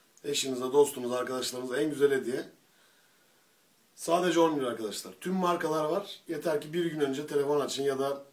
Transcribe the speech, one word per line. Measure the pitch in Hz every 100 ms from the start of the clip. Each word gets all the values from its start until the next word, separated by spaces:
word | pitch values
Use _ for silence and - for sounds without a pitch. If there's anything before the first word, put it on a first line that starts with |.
| _ _
Eşinize, | 143 139 135 127
dostunuza, | 127 143 143 131 123 123
arkadaşlarınıza | 131 131 123 123 127 127
en | 156
güzel | 135 139
hediye. | 135 117 98 - - _ _ _ _ _ _ _ _ _ _ _ _ _ -
Sadece | - 165 175 165
on | 165 151
lira | 127
arkadaşlar. | 110 110 98 92 -
Tüm | 180
markalar | 185 175 170 160 156 151
var. | 180 - - -
Yeter | 156 165 151
ki | 151
bir | 170 170
gün | 156
önce | 139 135 151
telefon | 143 139 147
açın | 131 135
ya | 139 135
da | 139 139 -